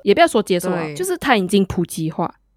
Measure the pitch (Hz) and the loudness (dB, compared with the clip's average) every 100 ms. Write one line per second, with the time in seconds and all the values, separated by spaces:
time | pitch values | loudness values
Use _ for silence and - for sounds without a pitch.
0 | - 254 330 226 - 175 185 180 156 147 | 4 4 4 2 0 -2 -2 -4 -6 -6
1 | 370 349 - 226 180 202 185 - 165 - | -6 -4 0 0 2 2 2 -2 -4 -4
2 | 160 180 170 - _ | -6 -4 -6 -8 _